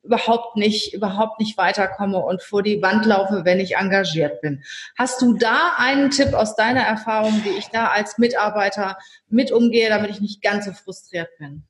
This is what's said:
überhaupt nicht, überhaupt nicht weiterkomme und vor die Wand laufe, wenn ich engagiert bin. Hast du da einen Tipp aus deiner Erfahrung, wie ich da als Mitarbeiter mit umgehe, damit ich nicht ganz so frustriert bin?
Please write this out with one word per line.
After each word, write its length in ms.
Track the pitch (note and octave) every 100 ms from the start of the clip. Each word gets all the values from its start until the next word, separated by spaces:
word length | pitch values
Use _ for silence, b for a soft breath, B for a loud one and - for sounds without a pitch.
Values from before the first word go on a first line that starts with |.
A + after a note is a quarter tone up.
überhaupt 520 | - A3+ - A#3 - G#3+
nicht, 380 | G#3+ G#3 -
überhaupt 440 | G3 G3+ G3 A3 A3
nicht 180 | G#3+ -
weiterkomme 640 | F3+ G3+ F#3+ - G3+ F#3+
und 240 | D3+ F3+
vor 220 | - G3+
die 180 | G3+ G3+
Wand 240 | F#3 G#3 A3
laufe, 380 | G3 G3 G#3
wenn 160 | F3 F#3
ich 160 | G3 -
engagiert 640 | F#3+ G3 F#3 D#3+ D3 -
bin. 240 | D3+ C#3 B B B -
Hast 240 | B3+ B3+
du 120 | B3
da 400 | A#3 A3+ C4 E4+ -
einen 340 | B3 C#4 C#4
Tipp 240 | C#4 C#4
aus 220 | - G#3+ -
deiner 240 | A3 B3+
Erfahrung, 640 | G#3 A3 - A3 A3 G#3+
wie 120 | G3+ F#3+
ich 120 | -
da 180 | A3+ A3+
als 320 | G#3 G#3 -
Mitarbeiter 800 | A#3 G#3 G#3 G#3 G3 G3+ G3 F#3+ B B _
mit 240 | A3 C#4
umgehe, 360 | A3+ A#3 A3+ A3
damit 200 | G#3 G#3
ich 100 | G3
nicht 220 | G#3 -
ganz 220 | G#3 G3+
so 80 | G3+
frustriert 560 | F#3 - F#3 _ F3 E3 _
bin? 240 | D3 D3 -